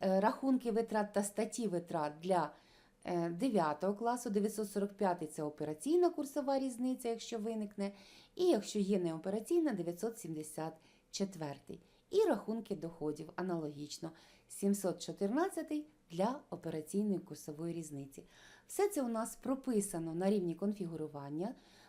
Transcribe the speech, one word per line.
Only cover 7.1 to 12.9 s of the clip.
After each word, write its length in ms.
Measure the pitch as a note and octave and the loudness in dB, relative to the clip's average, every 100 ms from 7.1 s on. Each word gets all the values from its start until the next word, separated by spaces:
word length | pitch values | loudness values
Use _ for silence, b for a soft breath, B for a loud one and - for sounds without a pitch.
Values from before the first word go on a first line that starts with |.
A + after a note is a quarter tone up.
| A3+ - A#3 | -4 -4 -4
виникне, 540 | G#3 A3 G#3 G#3 G3+ G3+ B B B | -4 -4 -4 -4 -4 -6 B B B
і 100 | - | 2
якщо 340 | F4+ B3 - G#3+ | 4 4 4 0
є 200 | F#3+ G3+ | 4 4
неопераційна, 760 | F3 D#3+ F#3 G#3 A3 E4+ D#4 | 2 -2 -2 -4 2 2 2
дев'ятсот 460 | G3+ E3 E3+ A3 - | 0 -2 -4 -4 -6
сімдесят 540 | E3 D#3 D3+ - D#3+ D#3 b b _ | -6 -6 -6 -6 -6 -8 b b _
четвертий. 680 | - G3 F#3 D3+ C#3 - F3 b b _ | -4 -4 -4 -8 -8 -12 -16 b b _
І 100 | F#4+ | 4
рахунки 560 | G#4+ A3 - A3+ G#3 F#3+ | 4 4 0 -6 -4 -6
доходів 560 | D#3+ | -6